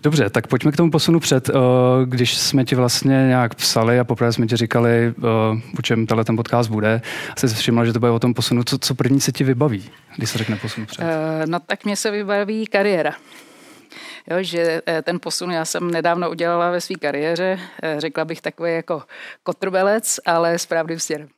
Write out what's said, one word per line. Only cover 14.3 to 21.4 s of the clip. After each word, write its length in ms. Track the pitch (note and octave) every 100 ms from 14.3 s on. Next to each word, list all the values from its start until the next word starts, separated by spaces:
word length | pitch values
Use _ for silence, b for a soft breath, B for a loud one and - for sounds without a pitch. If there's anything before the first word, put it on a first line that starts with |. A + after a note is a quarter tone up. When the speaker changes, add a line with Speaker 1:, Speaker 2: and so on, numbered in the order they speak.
Speaker 2:
Jo, 60 | F3
že, 400 | F#3 E3+ E3+ E3 -
eh, 140 | D#3+
ten 180 | D3+ F3
posun 320 | E3+ - F3+
já 140 | E3+
jsem 260 | D#3+ F3 F3
nedávno 380 | E3 E3+ E3+ F3
udělala 420 | E3+ E3+ E3+ F3
ve 100 | F3
své 140 | -
kariéře, 640 | F#3 D3 C#3+ D#3 E3+ F#3 F#3 F3+ B
eh, 120 | E3 D3+
řekla 260 | D#3 D#3+
bych 160 | D#3+ E3+
takový 320 | E3 - E3+
jako 300 | E3 D#3+ D#3 - B B B
kotrmelec, 760 | - - F#3+ F#3 G3 A3 - -
ale 340 | - E3 E3+ E3+
správným 400 | - E3 E3 E3
směrem. 280 | - D3+ D3+ _